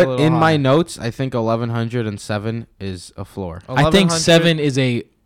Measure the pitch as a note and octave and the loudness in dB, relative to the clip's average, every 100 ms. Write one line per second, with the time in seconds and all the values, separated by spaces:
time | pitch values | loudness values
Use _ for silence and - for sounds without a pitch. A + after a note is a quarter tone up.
0 | E3 B2+ D#3 D#3+ D#3+ D#3 C3 D3 F3 - | 4 2 2 4 2 2 4 2 0 -6
1 | A#2 - C3 B2 A2+ A#2 A#2 A#2 A#2 B2 | -8 -6 -4 -2 0 0 -2 -2 -4 -4
2 | G#2+ G2+ - G#2 G#2+ A#2 A#2 - G2 F#2 | -6 -8 -6 -6 -4 -8 -10 -12 -10 -10
3 | - - G2 - F#2 E2 - C3 D3+ G3 | -14 -16 -12 -10 -10 -10 -6 0 2 4
4 | F3 E3 E3 E3 E3+ D#3 D3 C3 B2+ A#2+ | 2 2 4 4 4 0 0 0 0 -2
5 | - _ | -6 _